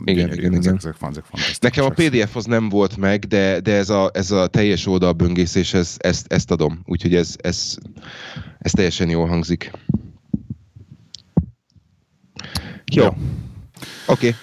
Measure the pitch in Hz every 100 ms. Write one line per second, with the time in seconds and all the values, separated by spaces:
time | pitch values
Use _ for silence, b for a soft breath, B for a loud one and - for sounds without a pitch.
0 | 78 90 87 87 90 90 90 95 82 76
1 | 78 73 - - - - 123 127 135 131
2 | 160 123 104 120 113 117 110 101 98 101
3 | 98 104 98 101 95 90 95 101 98 101
4 | 95 90 92 101 90 113 104 87 - 92
5 | 90 85 87 87 85 98 87 92 85 -
6 | 90 80 - 92 - 85 76 82 - 90
7 | 87 87 82 - 90 85 - - - -
8 | B B B B B B - - 90 -
9 | 85 82 85 85 82 85 - - - -
10 | - - _ - - - _ - - -
11 | _ - _ - - - _ _ _ _
12 | _ _ _ - B B B B - -
13 | 104 B 64 B B B - - - -
14 | - 127 120 113